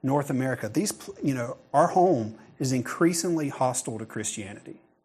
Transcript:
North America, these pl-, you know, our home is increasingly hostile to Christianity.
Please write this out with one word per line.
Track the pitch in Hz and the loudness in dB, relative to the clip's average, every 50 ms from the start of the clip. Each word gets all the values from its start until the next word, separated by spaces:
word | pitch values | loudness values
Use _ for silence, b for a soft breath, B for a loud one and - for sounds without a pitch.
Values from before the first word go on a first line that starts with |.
North | - 131 139 147 139 - | 0 2 0 0 0 0
America, | 143 127 131 131 127 - - 104 | -2 -2 0 -2 -2 -4 -6 -4
these | 110 151 202 208 | -2 -2 -2 -2
pl-, | - - - - - - | -4 -8 -12 -16 -12 -4
you | - 156 135 | -2 -2 -2
know, | 127 120 120 - - - _ - | -2 -4 -8 -8 -14 -14 _ 4
our | 139 165 170 | 4 4 6
home | - 190 175 185 165 123 110 107 110 B B B B _ | 6 6 6 6 4 2 0 -4 -6 B B B B _
is | 139 131 | -2 0
increasingly | 131 127 120 - - - 170 170 180 170 - 180 170 160 151 139 | 0 0 0 -2 0 2 2 4 4 2 -2 0 0 0 -2 -4
hostile | 135 - 135 127 127 - - - 117 107 | -2 0 0 0 0 -2 -6 -6 -8 -8
to | 110 | -10
Christianity. | 110 - 113 104 - - - 101 95 104 - - - - - _ _ _ _ | -8 -8 -6 -6 -6 -6 -8 -10 -12 -12 -16 -16 -18 -20 -20 _ _ _ _